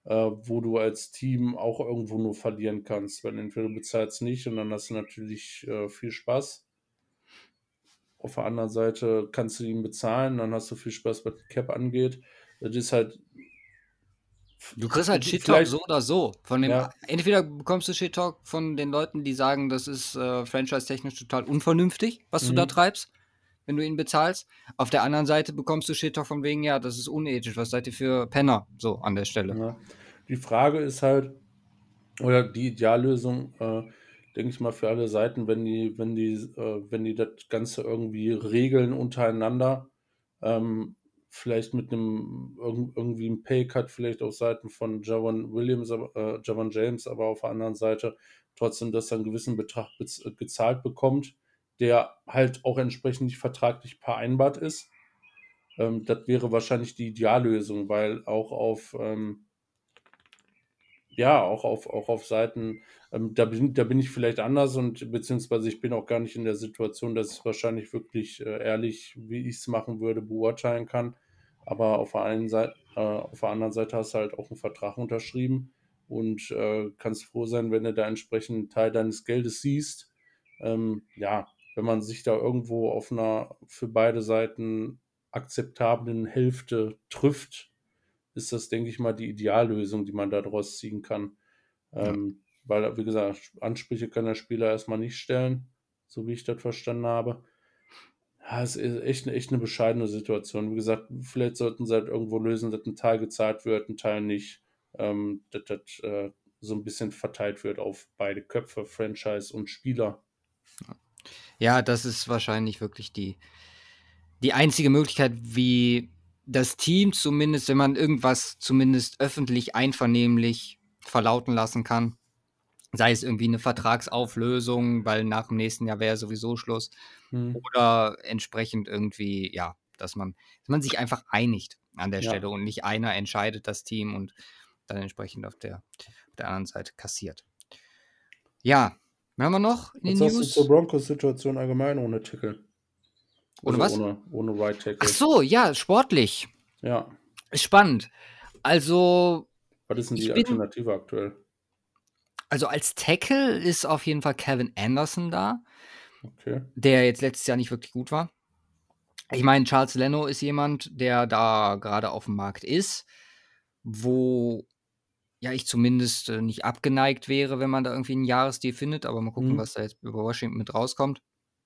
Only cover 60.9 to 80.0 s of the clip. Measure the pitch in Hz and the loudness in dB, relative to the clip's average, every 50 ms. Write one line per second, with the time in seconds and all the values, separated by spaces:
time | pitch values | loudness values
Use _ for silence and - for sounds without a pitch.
60.9 | _ _ _ _ - 120 120 135 151 123 95 90 110 113 - 113 113 107 - - | _ _ _ _ -2 4 6 8 8 8 6 4 0 0 0 -2 -2 -2 -4 -6
61.9 | - 107 - - 117 107 - - 110 110 117 113 - 117 113 110 110 - _ - | -8 -4 -2 -2 -4 -4 -2 -2 0 2 0 0 -2 -4 -6 -6 -8 -8 _ -20
62.9 | - - _ - 113 113 110 110 110 120 113 110 113 113 139 135 131 139 120 117 | -20 -20 _ -8 -6 -4 -4 0 2 2 2 2 2 2 2 2 4 2 2 4
63.9 | 127 135 131 131 - 123 120 117 113 - 107 120 139 143 139 131 127 131 123 120 | 4 2 2 0 0 0 0 0 0 0 0 2 2 4 2 2 2 0 -2 -2
64.9 | 117 - - 113 117 120 - - 127 120 120 - 123 113 110 113 110 - - 120 | -2 -6 -8 -6 -6 -4 -2 -2 -2 -2 -2 0 0 0 0 -2 -4 -4 -4 -4
65.9 | 120 110 - - 117 117 117 113 - 120 113 110 104 104 110 107 - - 113 104 | -2 -4 -2 -2 -2 -2 -2 -4 -6 -4 -2 -2 -2 -4 -6 -8 -6 -4 -4 -4
66.9 | - - 120 117 110 113 107 101 - - - 113 107 - - 117 113 113 107 - | -4 -4 -6 -4 -2 -2 -4 -4 -6 -8 -6 -6 -4 -2 -2 -4 -4 -4 -6 -8
67.9 | - 110 - _ - 113 107 - - - 117 110 107 117 113 110 110 110 117 113 | -8 -10 -8 _ -6 -6 -6 -6 -8 -12 -10 -8 -6 -4 -2 -2 0 0 -2 -4
68.9 | 107 - - - - 120 110 110 117 123 127 123 117 - - 123 117 110 - 120 | -6 -8 -14 -20 -20 -18 -12 -10 -8 -6 -6 -6 -8 -8 -6 -4 -4 -4 -2 -4
69.9 | 113 107 110 113 110 113 107 110 110 110 113 113 117 - - 120 117 117 113 113 | -6 -4 -2 -2 -2 -4 -4 -6 -4 0 0 0 0 0 -2 -2 -2 -2 -4 -4
70.9 | - 123 120 120 120 _ _ _ _ _ _ _ _ _ - - - 110 113 110 | -4 -4 -4 -4 -8 _ _ _ _ _ _ _ _ _ -10 -6 -2 0 2 2
71.9 | 107 113 117 - - 104 104 107 110 110 113 110 110 113 113 113 - _ _ _ | 2 2 0 -2 -2 -2 -2 0 -2 -2 -2 0 0 0 0 0 -4 _ _ _
72.9 | - 113 107 107 107 - - - - - 113 104 107 110 110 110 104 113 110 110 | -6 -4 -2 -2 -2 -4 -6 -10 -8 -4 -4 -2 -2 -2 -2 -2 -2 -2 -4 -2
73.9 | 120 113 107 - - 110 107 104 - - 104 - 107 - - 107 - - 104 101 | -2 -4 -4 -2 -2 -4 -4 -4 -6 -10 -14 -14 -10 -8 -8 -8 -8 -8 -8 -8
74.9 | - 123 120 110 117 113 - - - 127 127 127 131 131 131 - _ _ _ _ | -6 -6 -6 -4 -4 -6 -6 -6 -4 -2 -2 0 0 -2 -4 -8 _ _ _ _
75.9 | _ _ _ - 120 113 113 110 110 107 - - 113 110 107 107 107 107 107 104 | _ _ _ -10 -6 -4 -2 -2 -4 -4 -6 -8 -4 -2 -2 0 0 -2 -4 -6
76.9 | 104 - - 113 110 - - - - 120 117 113 120 120 113 113 113 110 113 113 | -8 -8 -6 -6 -6 -6 -10 -10 -8 -6 -4 -2 -2 -2 0 2 0 0 0 0
77.9 | 104 113 107 110 110 107 - - 113 110 110 - 117 110 107 - - 113 110 113 | 0 0 0 0 -2 -6 -6 -4 -4 -4 -2 -4 -6 -6 -6 -4 0 2 2 2
78.9 | 117 113 110 110 110 - - - 117 123 120 117 113 - - 143 139 147 147 - | 2 2 0 0 -2 -6 -4 -2 -2 0 0 -2 -4 -4 -2 -2 0 -2 -2 -6
79.9 | - - | -10 -14